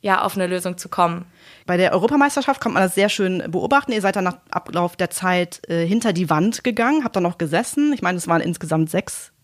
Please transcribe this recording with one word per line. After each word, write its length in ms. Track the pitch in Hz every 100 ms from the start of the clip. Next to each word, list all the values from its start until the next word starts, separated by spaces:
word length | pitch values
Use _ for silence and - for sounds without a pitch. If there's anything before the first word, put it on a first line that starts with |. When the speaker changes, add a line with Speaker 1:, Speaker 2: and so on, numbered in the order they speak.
Speaker 1:
ja, 200 | 202 185
auf 120 | 202 196
eine 120 | 180
Lösung 300 | 180 180 175
zu 100 | -
kommen. 360 | - 175 170 180 _ - - -
Speaker 2:
Bei 80 | 175
der 140 | 185
Europameisterschaft 680 | 190 214 285 277 277 269 269
konnte 140 | - 175
man 80 |
das 120 | 190 175
sehr 140 | 202
schön 340 | - 190 185 -
beobachten. 400 | 165 - 277 277
Ihr 100 | 220
seid 140 | 190 196
dann 80 |
nach 140 | 185 175 _
Ablauf 460 | - - 170 175 -
der 160 | 175
Zeit, 500 | - 185 180 175 - -
äh, 160 | 170 170
hinter 280 | 214 233
die 180 | 175 175
Wand 320 | 156 190 220
gegangen, 400 | - 226 233 311
habt 120 | 247 196
dann 40 |
noch 140 | 175 180
gesessen. 560 | 165 165 240 - 294
Ich 80 | 285
meine, 160 | 175 180
es 100 | -
waren 140 | 165
insgesamt 480 | - 170 156 160 160
sechs 420 | 175 - - - _